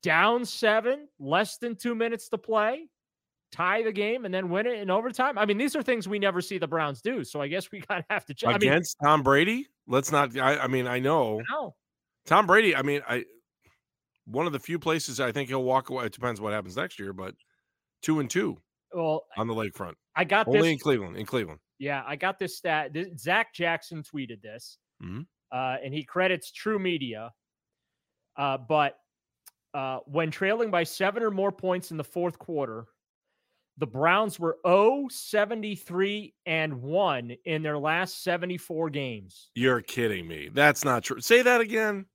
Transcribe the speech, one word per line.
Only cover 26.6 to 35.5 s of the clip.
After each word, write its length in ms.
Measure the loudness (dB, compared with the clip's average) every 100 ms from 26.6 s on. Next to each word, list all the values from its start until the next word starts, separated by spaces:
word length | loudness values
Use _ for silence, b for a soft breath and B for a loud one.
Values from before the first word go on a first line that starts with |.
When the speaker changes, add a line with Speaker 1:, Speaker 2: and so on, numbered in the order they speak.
| -4 -2
Speaker 1:
Media, 540 | -2 -2 -4 -8 -12 _ _ _ _ _ _ _ _ _ _ -4
uh, 220 | -2 -2
but, 400 | 2 4 4 0 _ _ _ _ -20 _ _
uh, 280 | -6 -4 -6
when 260 | -4 -2 0
trailing 400 | 0 0 0 2
by 140 | 0
seven 380 | 0 0 0 0
or 80 | -2
more 200 | 0 0
points 400 | 0 -2 -2 -2
in 60 | -8
the 80 |
fourth 340 | -6 -2 -4 -4
quarter, 460 | -8 -4 -4 -6 -14 _ _ _ _ _ _ _ _ -6
the 80 | -6
Browns 520 | 2 4 4 2 -2
were 200 | -4 0 4
oh 420 | 6 6 4 -4
seventy-three 1300 | -8 -2 0 0